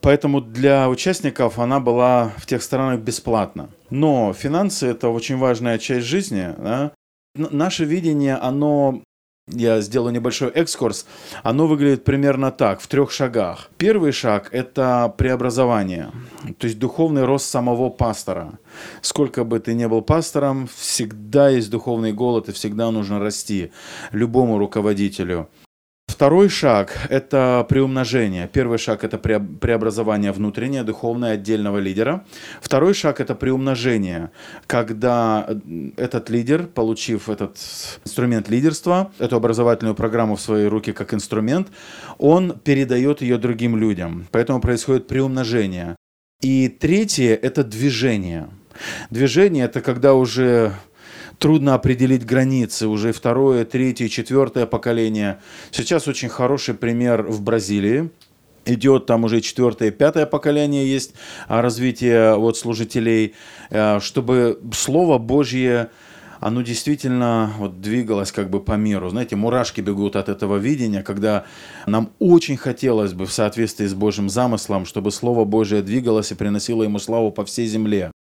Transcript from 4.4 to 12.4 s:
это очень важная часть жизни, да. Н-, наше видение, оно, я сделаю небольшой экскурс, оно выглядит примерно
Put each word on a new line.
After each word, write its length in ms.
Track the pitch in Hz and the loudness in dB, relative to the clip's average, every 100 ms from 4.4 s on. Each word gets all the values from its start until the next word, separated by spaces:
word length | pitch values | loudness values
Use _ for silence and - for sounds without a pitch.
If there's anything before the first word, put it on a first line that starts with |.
| 135 160 202 196 131 | -4 -2 -2 -2 -4
это 180 | 117 120 | -2 -2
очень 280 | 117 - 131 | -2 -4 0
важная 420 | 131 117 120 113 | 0 0 0 -2
часть 260 | - 123 120 | -2 -4 0
жизни, 480 | 175 202 101 90 78 | -2 -2 -4 -6 -6
да. 320 | 98 123 147 - _ _ _ - | -4 -4 -4 -8 _ _ _ -8
Н-, 120 | 160 | -4
наше 360 | 143 175 - 156 | -2 -2 0 -2
видение, 500 | 175 165 147 139 135 | 0 0 0 0 0
оно, 680 | 127 139 147 147 139 127 _ _ _ _ - | -2 0 2 2 2 0 _ _ _ _ -12
я 300 | 120 117 113 | -2 2 2
сделаю 320 | 101 123 120 | 2 0 0
небольшой 360 | 120 120 117 127 | 0 -2 -2 -2
экскурс, 580 | 156 165 - 120 104 - - - - | 0 -2 0 -2 -4 -12 -20 -18 -6
оно 240 | - 135 160 | -2 2 2
выглядит 380 | 151 143 131 | 4 4 2
примерно 480 | - 139 143 131 | 2 2 2 2